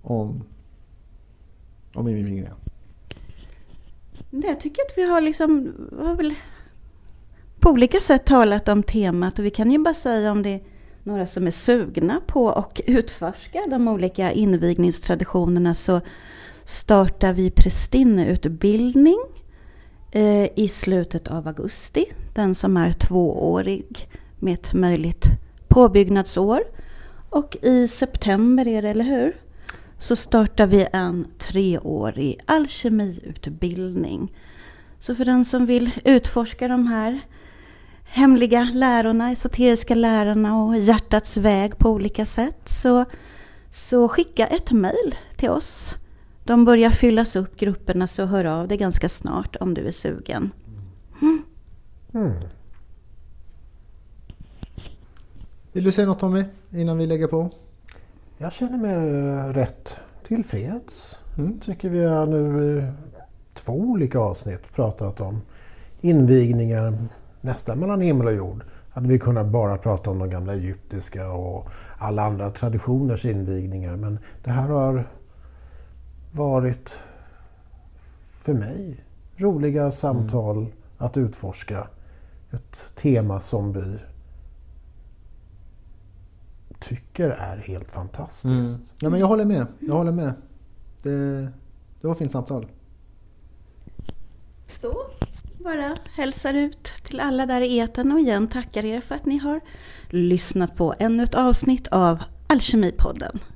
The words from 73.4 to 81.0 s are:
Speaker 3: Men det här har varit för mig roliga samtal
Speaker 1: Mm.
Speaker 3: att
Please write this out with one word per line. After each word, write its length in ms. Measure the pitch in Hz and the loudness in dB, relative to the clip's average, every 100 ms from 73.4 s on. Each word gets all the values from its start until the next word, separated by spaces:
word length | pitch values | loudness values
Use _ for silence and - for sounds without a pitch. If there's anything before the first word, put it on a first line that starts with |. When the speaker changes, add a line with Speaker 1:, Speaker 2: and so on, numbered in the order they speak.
| 92 95 95 95 90 90 | -4 -6 -6 -8 -8 -8
Speaker 3:
Men 220 | 104 107 - - | -8 -8 -12 -14
det 60 | 127 | -4
här 180 | 123 135 | -2 -2
har 400 | 147 135 131 113 - - - - - - - - - - - - | 0 0 -2 -6 -12 -20 -20 -20 -20 -20 -20 -20 -20 -20 -20 -14
varit 680 | 151 143 131 127 123 - - - - - - - - - - - - - - - | -4 0 0 0 -4 -12 -20 -20 -20 -20 -20 -20 -20 -20 -20 -20 -20 -20 -20 -20
för 240 | - - | -12 -4
mig 500 | 131 104 156 190 127 - - - - | -4 -4 -10 -12 -16 -20 -20 -20 -2
roliga 540 | 202 160 147 147 143 | -2 0 0 0 -2
samtal 640 | 135 143 127 110 120 107 107 | -2 -4 -2 -2 -2 -2 -4
Speaker 1:
Mm. 140 | 113 - - | -6 -12 -20
Speaker 3:
att 180 | - | -8